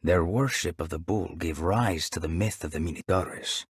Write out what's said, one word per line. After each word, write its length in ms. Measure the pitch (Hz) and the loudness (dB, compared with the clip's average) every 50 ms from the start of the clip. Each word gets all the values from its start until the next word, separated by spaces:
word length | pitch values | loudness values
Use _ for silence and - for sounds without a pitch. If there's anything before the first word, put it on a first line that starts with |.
Their 220 | _ 78 87 90 82 | _ 4 4 6 4
worship 560 | 85 95 117 135 135 - - - 87 82 _ | 4 2 2 2 2 0 0 -2 -2 -2 _
of 100 | 82 80 | -6 -4
the 80 | 82 80 | -4 -6
bull 360 | 82 - 98 107 90 - - | -2 0 0 0 0 -2 -6
gave 240 | 80 87 85 78 71 | -4 -4 -4 -2 0
rise 500 | 80 85 98 113 120 113 92 80 76 - | 2 2 4 4 4 2 2 0 -2 -4
to 100 | - - | -4 -4
the 80 | 82 78 | -2 -2
myth 360 | 80 85 98 110 - - - | 0 2 0 0 0 -2 -8
of 80 | 76 | -6
the 60 | 76 76 | -4 -2
Minotaurus 840 | 78 82 78 - - - 92 92 90 - - - - - - - - _ | -2 -2 -4 -6 -2 2 2 2 2 0 -6 -8 -6 -4 -4 -4 -6 _